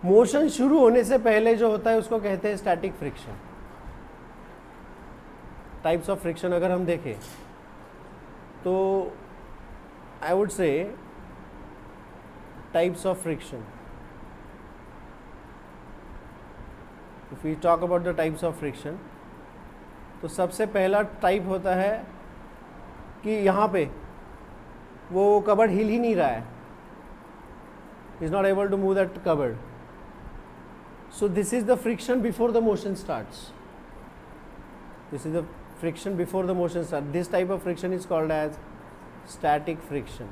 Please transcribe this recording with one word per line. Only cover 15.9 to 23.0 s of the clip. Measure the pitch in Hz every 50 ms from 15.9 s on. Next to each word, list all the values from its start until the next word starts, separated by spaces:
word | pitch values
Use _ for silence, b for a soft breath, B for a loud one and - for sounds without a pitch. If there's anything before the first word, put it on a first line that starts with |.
| - - - - - - - - - - - - - - - - - - - - - - - - - - - - 139
If | 127 -
we | 156 156 151 175
talk | 175 170 165 175
about | 175 180 175 175
the | 180 170
types | 165 160 160 156 156 -
of | 170 165 165
friction, | 156 143 123 - - 147 165 196 - - - - - - - - - - - - - - - - - - - - - - - - -
तो | 160
सबसे | - - 185 180 180 - 220
पहला | 214 214 202 190 185 196 208 214
टाइप | 202 - - - 185 190 208 180 190
होता | 190 190 170 196 180
है | 185 190 202 214 226 - - - - - - - - - - - - - - - - - - - -